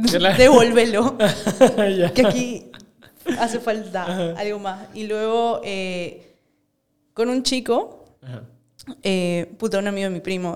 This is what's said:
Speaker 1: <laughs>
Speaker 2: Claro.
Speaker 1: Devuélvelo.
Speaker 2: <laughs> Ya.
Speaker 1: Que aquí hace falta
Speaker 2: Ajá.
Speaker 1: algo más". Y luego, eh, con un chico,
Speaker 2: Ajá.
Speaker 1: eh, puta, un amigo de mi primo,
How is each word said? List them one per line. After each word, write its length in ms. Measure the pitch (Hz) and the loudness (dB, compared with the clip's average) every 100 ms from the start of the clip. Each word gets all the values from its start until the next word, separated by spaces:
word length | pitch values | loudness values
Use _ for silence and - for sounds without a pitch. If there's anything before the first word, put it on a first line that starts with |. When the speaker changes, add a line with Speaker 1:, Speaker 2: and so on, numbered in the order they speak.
Speaker 1:
<laughs> 60 | 226 | 0
Speaker 2:
Claro. 260 | 175 185 196 | 2 4 6
Speaker 1:
Devuélvelo. 800 | 254 262 240 233 226 208 240 254 | 8 8 6 4 2 2 0 2
Speaker 2:
<laughs> 800 | 208 - - - - - 202 190 | 0 0 -2 4 4 4 0 2
Ya. 140 | 175 | 0
Speaker 1:
Que 120 | - | 2
aquí 460 | 226 233 247 226 - - - _ - _ - 247 | 2 2 -2 -8 -12 -20 -20 _ -20 _ -6 -2
hace 180 | 233 233 | -2 -4
falta 460 | 233 214 190 185 | -4 -6 -6 -8
Speaker 2:
Ajá. 300 | 175 185 170 170 | -6 -4 -4 -6
Speaker 1:
algo 220 | 208 208 | -8 -8
más". 260 | 196 190 214 | -8 -10 -12
Y 140 | 208 214 | -12 -8
luego, 520 | 214 220 226 233 214 | -4 -2 0 0 -2
eh, 720 | - 190 185 180 175 - - _ _ _ _ _ _ _ _ | -6 -6 -6 -6 -8 -12 -20 _ _ _ _ _ _ _ _
con 160 | - 240 | -6 -2
un 140 | 254 | -2
chico, 600 | 254 254 247 240 440 - - _ | -2 -2 -2 -2 -2 -8 -20 _
Speaker 2:
Ajá. 200 | 131 120 - _ _ _ - - | -18 -16 -18 _ _ _ -20 -10
Speaker 1:
eh, 500 | 208 185 175 175 170 - | -4 -2 -2 -2 -4 -6
puta, 220 | 226 196 | -4 -2
un 80 | 202 | -4
amigo 160 | 196 196 | -4 -4
de 60 | |
mi 60 | 180 | -6
primo, 320 | 180 190 180 | -6 -6 -6